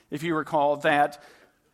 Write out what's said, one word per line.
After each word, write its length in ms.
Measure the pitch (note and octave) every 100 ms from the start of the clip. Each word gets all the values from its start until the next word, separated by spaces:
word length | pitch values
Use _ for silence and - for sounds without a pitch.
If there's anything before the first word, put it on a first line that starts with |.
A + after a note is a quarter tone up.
| -
if 140 | D3+
you 100 | E3+
recall, 440 | D#3 C#3 D#3 C#3+ C#3+
that 440 | D#3 D3 D3 - - - _ _ _